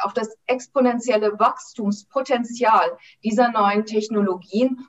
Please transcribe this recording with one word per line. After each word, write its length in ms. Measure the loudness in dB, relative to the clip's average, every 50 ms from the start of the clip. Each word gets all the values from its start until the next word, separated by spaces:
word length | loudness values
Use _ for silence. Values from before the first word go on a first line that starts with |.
auf 140 | -6 -4 -4
das 200 | -4 -6 -6 -8 -10 _
exponentielle 920 | -4 -4 -4 -4 -4 0 2 2 2 2 0 -2 0 0 2 2 0 0 2
Wachstumspotenzial 1600 | 2 2 2 0 -10 -16 -10 -6 -4 -4 -4 -4 -6 _ -4 -4 -2 0 0 -2 -2 -4 -4 -2 2 4 4 4 4 2 -2 -8 -14 -20 -16 _ -6
dieser 280 | -2 2 2 2 2 2
neuen 320 | 2 2 2 2 0 -2
Technologien. 1040 | -2 -2 -4 -2 -2 -2 0 0 0 -2 -4 -6 -6 -2 0 0 0 0 -4 -12